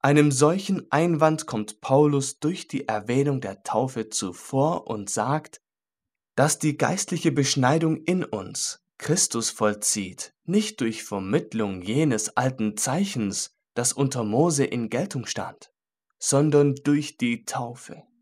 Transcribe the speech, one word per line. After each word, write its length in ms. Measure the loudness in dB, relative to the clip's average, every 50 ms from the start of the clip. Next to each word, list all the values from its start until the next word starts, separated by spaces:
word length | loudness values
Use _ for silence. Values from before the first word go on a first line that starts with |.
Einem 300 | 4 4 6 6 6 6
solchen 600 | 4 4 4 4 4 2 -2 -2 -4 -4 -2 _
Einwand 560 | 0 2 2 2 2 4 4 2 2 0 -4
kommt 340 | -6 -4 -4 -4 -6 -10 _
Paulus 580 | -2 2 4 6 6 6 4 2 -2 -2 -6 _
durch 280 | -4 -4 -4 -4 -10
die 200 | _ -8 -6 -2
Erwähnung 540 | -2 -4 -4 -2 0 2 2 2 2 0 -2
der 220 | -4 -8 -10 -10 _
Taufe 460 | -2 0 0 0 0 -2 -6 -8 -6
zuvor 800 | -6 -4 -4 -4 -8 -10 -12 -4 0 2 2 2 2 -2 -4
und 220 | -6 -8 -8 -6 -6
sagt, 520 | -4 -2 0 0 0 -2 -4 -8 -20 -20 _ _ _ _ _ _ _ _ _ _ _ _ _ _ _
dass 240 | 2 2 2 2 0
die 180 | 0 -2 0
geistliche 540 | 2 0 0 0 -2 -4 -4 -4 0 0 0
Beschneidung 720 | 2 2 0 2 2 2 4 4 4 4 2 2 0 0 -2
in 200 | -2 -2 -2 -2
uns 580 | -4 -6 -8 -8 -8 -8 -8 -8 -8 -8 _ _ _ _ _
Christus 500 | -2 0 2 2 2 0 0 -2 -4 -4
vollzieht, 880 | -2 2 2 2 2 2 -2 -2 -2 -2 -4 -6 -8 -12 -14 -16 _ _ _
nicht 380 | 0 0 2 2 0 -4 -2
durch 220 | -2 -2 -2 -4 -8
Vermittlung 760 | -6 -6 -6 -4 0 -2 -2 -2 -2 -4 -4 -2 -2 -4 -6
jenes 540 | -4 -2 0 2 2 2 2 0 -2 -2 -2
alten 420 | -2 -2 -2 0 0 -2 -2 -2
Zeichens, 760 | -2 -4 -2 0 -2 -2 -2 -2 -4 -4 -2 -4 -6 -8 -8 _ _ _ _ _
das 200 | -2 -2 -2 0
unter 300 | 0 0 0 0 -2 -2
Mose 420 | 0 2 4 4 4 4 2 0
in 240 | 0 0 -4 -4 -4
Geltung 360 | -4 -4 -4 -4 -6 -8 -6
stand, 480 | -6 -8 -8 -8 -8 -12 _ -20 _ _ _ _ _ _ _ _ _ _ _
sondern 560 | -4 0 2 4 4 6 6 6 6 4 2
durch 420 | 0 0 0 0 0 0 -4 -6
die 280 | _ -2 -2 -2 -4 -6
Taufe. 580 | -8 -8 -8 -8 -8 -12 -14 -18 -20 -20 -20 -20 _ _ _